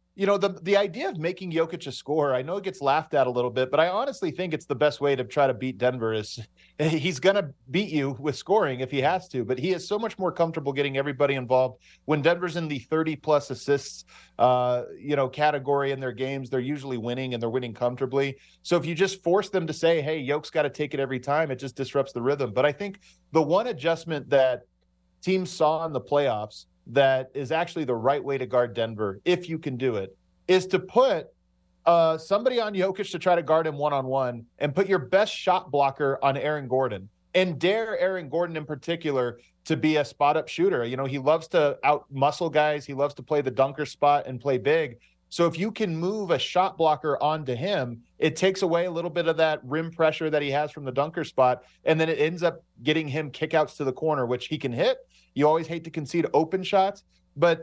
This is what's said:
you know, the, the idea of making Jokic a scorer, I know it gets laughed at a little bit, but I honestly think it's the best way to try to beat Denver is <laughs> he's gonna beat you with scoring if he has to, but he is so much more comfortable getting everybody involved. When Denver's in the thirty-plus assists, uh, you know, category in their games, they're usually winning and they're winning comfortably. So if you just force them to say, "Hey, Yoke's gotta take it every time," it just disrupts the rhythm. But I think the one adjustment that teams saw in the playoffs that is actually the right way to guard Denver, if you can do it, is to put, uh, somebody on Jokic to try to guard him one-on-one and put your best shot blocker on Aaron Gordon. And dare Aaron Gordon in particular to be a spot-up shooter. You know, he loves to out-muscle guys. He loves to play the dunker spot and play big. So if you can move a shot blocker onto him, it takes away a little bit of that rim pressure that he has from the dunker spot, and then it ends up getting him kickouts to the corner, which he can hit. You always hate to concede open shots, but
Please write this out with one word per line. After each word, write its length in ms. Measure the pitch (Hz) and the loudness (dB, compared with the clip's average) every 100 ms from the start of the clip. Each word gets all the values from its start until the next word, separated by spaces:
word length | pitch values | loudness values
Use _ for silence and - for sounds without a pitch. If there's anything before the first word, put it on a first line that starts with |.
| _ - | _ -4
you 60 | |
know, 140 | 202 202 | 0 2
the, 200 | 196 190 | 0 -2
the 160 | 175 202 | 2 2
idea 320 | 202 190 359 | 2 -2 -6
of 80 | 202 | -4
making 340 | 160 190 190 | -4 -4 -4
Jokic 340 | 160 165 175 - | -2 -2 -4 -10
a 60 | |
scorer, 420 | 127 - 156 143 | -12 -4 0 2
I 60 | 127 | 0
know 160 | 131 196 | -2 -6
it 80 | |
gets 160 | 147 - | -6 -4
laughed 320 | 139 143 160 | 0 0 0
at 140 | 147 127 | 0 0
a 40 | |
little 200 | 123 123 | 0 -2
bit, 200 | 117 127 | -2 0
but 80 | 147 | 2
I 100 | 165 | 2
honestly 420 | 190 277 240 175 | 0 -4 -4 -6
think 240 | 143 180 | -4 -6
it's 100 | 151 | -6
the 100 | - | -6
best 280 | 131 151 143 | 0 0 2
way 120 | 143 | 0
to 80 | 139 | 0
try 220 | 117 - 139 | -2 0 2
to 60 | |
beat 240 | 117 131 98 | 2 -4 0
Denver 380 | 123 127 113 | 0 0 -2
is 260 | 110 104 - 110 _ | -2 -6 -10 -16 _
<laughs> 180 | _ _ | _ _
he's 420 | 156 156 151 139 | 0 0 -2 2
gonna 300 | 185 196 160 - - | 2 2 0 -10 -4
beat 200 | 165 202 | -2 0
you 260 | 151 139 120 | -2 -2 -2
with 160 | 147 | -4
scoring 460 | - - 208 165 127 | -6 0 2 2 -2
if 100 | 127 | -4
he 120 | 143 | 0
has 260 | 139 180 180 | 0 0 -4
to, 160 | 127 | -6
but 140 | 110 127 | -4 -2
he 160 | 156 | -2
is 120 | 180 165 | -4 -2
so 120 | 208 | -4
much 200 | 220 - | -4 -4
more 140 | 180 | -6
comfortable 400 | - 170 160 143 | -2 -2 -2 -4
getting 240 | 139 143 135 | -2 -2 -2
everybody 380 | 139 135 143 | -4 0 0
involved. 480 | 139 120 127 131 - _ _ - | 0 2 2 2 -2 _ _ -2
When 160 | 151 | 2
Denver's 340 | 147 175 175 160 | 4 2 0 -2
in 100 | 160 | -4
the 120 | 143 | -6
thirty-plus 720 | - 160 160 147 - 147 143 | -2 -2 0 -4 2 0 0
assists, 560 | 127 - 143 - - - - - - | -10 0 0 0 -16 -20 -20 -20 2
uh, 460 | 123 127 123 123 120 85 | 4 4 2 0 -4 -12
you 180 | 127 143 | -4 0
know, 120 | 131 | 0
category 640 | - 151 147 131 139 139 | 2 0 0 0 0 0
in 80 | 135 | -2
their 120 | 131 | -6
games, 360 | 110 131 139 127 | -4 -4 -4 -4
they're 120 | 135 | -4
usually 360 | 123 147 135 123 | -4 -6 -6 -6
winning 380 | 113 123 131 | -4 -4 -4
and 80 | 120 | -4
they're 80 | 117 | -4
winning 240 | 123 123 | -4 -6
comfortably. 640 | 110 123 123 127 135 139 135 _ _ | -4 -4 -2 -2 0 -2 -4 _ _
So 160 | - 170 | -2 0
if 80 | 143 | 0
you 80 | |
just 280 | 160 190 196 | 0 -2 0
force 280 | - 185 202 | 0 0 0
them 160 | - 165 | -4 -4
to 60 | |
say, 260 | 151 165 165 | 0 2 2
"Hey, 180 | 143 160 | 0 -4
Yoke's 320 | 131 151 143 | -2 -2 -2
gotta 200 | 160 147 | -2 -2
take 240 | - 147 | -2 -4
it 60 | 214 | -2
every 200 | 135 131 | -2 -4
time," 300 | 131 147 156 | -2 0 0
it 80 | 127 | -4
just 180 | 135 - | -8 -8
disrupts 380 | 131 143 135 | -2 0 0
the 80 | 123 | -2
rhythm. 320 | 120 143 127 | -2 0 0
But 100 | 101 | 2
I 80 | 143 | 2
think 280 | 143 202 196 _ _ _ | 0 -8 -10 _ _ _
the 100 | 156 | 2
one 240 | 147 180 240 | 4 2 2
adjustment 640 | 180 156 165 165 151 - | -2 -2 -2 -2 -6 2
that 320 | 143 131 123 - _ _ _ _ _ | 4 4 2 -6 _ _ _ _ _
teams 300 | - 190 180 | -2 0 -2
saw 340 | - 151 156 | 0 0 2
in 80 | 165 | -2
the 80 | 139 | -6
playoffs 640 | - 143 139 107 107 - - _ - | 0 2 2 0 -6 -12 -20 _ -2
that 420 | 123 135 131 127 | 4 4 4 -2
is 160 | 139 131 | -8 -4
actually 340 | 160 170 - | -2 -2 -4
the 100 | 139 120 | -2 0
right 260 | 117 143 | 0 0
way 160 | 131 139 | -2 -4
to 80 | 127 | 0
guard 260 | 123 123 | 2 0
Denver, 480 | 104 113 110 104 98 | 0 -4 -2 -4 -4
if 240 | - 175 175 | 0 0 -2
you 100 | 165 | -6
can 180 | 156 127 | -6 -2
do 200 | 131 107 | -2 -2
it, 200 | 95 - _ _ - | -6 -12 _ _ 2
is 220 | 185 185 | 2 2
to 100 | 185 | -2
put, 480 | 185 226 262 180 - _ _ _ _ _ | 0 2 2 2 -4 _ _ _ _ _
uh, 320 | - 170 165 160 | 4 6 4 2
somebody 440 | 165 208 240 247 | 0 0 2 0
on 140 | 214 | -2
Jokic 360 | 196 185 190 196 | 0 -2 -2 -6
to 80 | 170 | -2
try 160 | 185 | 2
to 80 | 175 | 2
guard 240 | 147 160 160 | 4 2 2
him 100 | 143 | -2
one-on-one 720 | 147 143 131 131 127 120 113 _ | 0 0 -2 -2 -2 -4 -12 _
and 120 | 151 | -4
put 140 | 143 190 | 0 2
your 140 | 185 | 0
best 340 | 123 - - | 2 2 2
shot 380 | - - 185 185 | 0 0 0 0
blocker 440 | 143 139 135 143 139 | 0 0 2 -2 2
on 140 | 175 143 | 0 0
Aaron 320 | 147 151 131 | -2 -4 -2
Gordon. 400 | 131 131 98 98 _ _ | 0 0 -4 -12 _ _
And 240 | 180 185 147 | 0 0 0
dare 400 | 175 214 220 202 | 0 0 -2 -2
Aaron 300 | 180 185 151 | -2 -2 -4
Gordon 280 | 147 175 160 | -2 -2 -4
in 80 | |
particular 760 | 151 147 - 170 160 135 123 120 _ _ | -8 -10 -6 -4 -2 0 0 -4 _ _
to 120 | - 156 | -4 0
be 200 | 156 156 | 2 2
a 80 | |
spot-up 420 | 139 - 147 156 - | 0 2 2 2 -2
shooter. 380 | - 185 156 | 0 2 2
You 120 | 117 131 | -2 -4
know, 100 | 135 | -4
he 120 | 135 | -2
loves 300 | 131 160 160 | 2 2 2
to 280 | 180 147 139 | 2 2 2
out-muscle 680 | 135 147 - 139 139 147 170 | 2 2 0 0 0 2 0
guys. 360 | 151 151 151 139 | 2 2 0 -6
He 80 | |
loves 200 | 135 143 | -2 -2
to 80 | - | -4
play 160 | 131 151 | -2 0
the 100 | 131 | 0
dunker 340 | 117 135 139 | 2 0 0
spot 440 | 147 - 143 143 - | -8 0 4 4 0
and 120 | 127 | -6
play 160 | 143 127 | 0 2
big. 420 | 135 160 147 120 _ _ _ - | 4 2 0 -8 _ _ _ 0
So 100 | 170 | 2
if 120 | 160 | 2
you 120 | 208 | -4
can 240 | 220 202 | -2 -2
move 360 | 160 180 214 190 | 0 -2 -2 0
a 80 | 151 | 0
shot 400 | - 180 185 175 | 2 2 0 2
blocker 440 | 160 151 156 139 | 2 2 0 0
onto 320 | 147 156 135 | 0 0 -2
him, 460 | 123 175 196 127 117 _ _ | -4 -2 -2 -2 -8 _ _
it 180 | 156 160 | 0 2
takes 260 | 185 190 | 0 2
away 240 | 185 170 180 | 2 2 0
a 40 | |
little 200 | 165 170 | -2 -4
bit 180 | 170 160 | 0 0
of 80 | 160 | 4
that 240 | 160 151 | 2 2
rim 260 | 127 151 165 | -4 -4 -4
pressure 400 | 165 160 151 160 | 2 2 2 0
that 100 | 151 | 0
he 100 | 147 | 0
has 200 | 139 147 | -2 -2
from 140 | - 135 | -6 -6
the 40 | |
dunker 320 | 123 147 170 | -2 -2 -2
spot, 380 | 147 - 127 123 - _ | -6 4 4 4 -4 _
and 160 | - 156 | 0 2
then 80 | 160 | 2
it 100 | 147 | 2
ends 240 | 151 175 | 0 2
up 220 | 170 - _ _ | -2 -2 _ _
getting 240 | 120 160 151 | -2 0 0
him 240 | 139 151 | -4 -6
kickouts 460 | - 151 160 151 - | -6 -2 0 0 -2
to 80 | |
the 80 | 139 | -4
corner, 320 | 127 160 147 | -2 0 0
which 220 | 120 123 - | 0 -2 -4
he 100 | 147 | -4
can 160 | 135 | -4
hit. 240 | 120 202 262 - _ _ | 0 0 0 -8 _ _
You 120 | - 147 | 2 4
always 200 | 160 160 | 4 0
hate 180 | 165 | -8
to 60 | 165 | -8
concede 340 | 160 143 170 151 | -8 -4 -2 2
open 300 | 147 160 190 | 2 2 -2
shots, 420 | 185 196 190 196 _ _ _ - | 0 2 2 0 _ _ _ 2
but 240 | 170 165 | 2 4